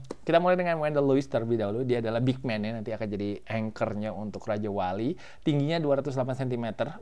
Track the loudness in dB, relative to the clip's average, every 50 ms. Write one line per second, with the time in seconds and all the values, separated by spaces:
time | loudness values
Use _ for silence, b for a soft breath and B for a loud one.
0 | -8 -12 -14 -8 0 4 4 6 6 6 4 4 4 2 0 2 0 2 2 4
1 | 4 6 4 4 4 2 0 0 2 2 2 2 2 0 0 0 0 2 2 2
2 | 2 0 0 2 2 2 2 0 -2 -2 -2 -2 -2 -2 -4 -4 -4 -6 -4 -4
3 | -2 -2 -2 -2 -2 -2 -4 -6 -6 -4 -2 -2 -2 -2 -2 -2 -2 -2 -2 -2
4 | -4 -4 -4 -6 -6 -6 -8 -6 -4 -2 -2 -2 0 0 0 0 0 0 0 0
5 | -2 -2 -2 B B B B B -2 0 2 2 2 2 0 0 2 2 2 2
6 | 2 0 -2 -2 -2 -2 -2 -2 -2 -2 -2 -2 -2 -4 -2 -2 -4 -4 -4 -4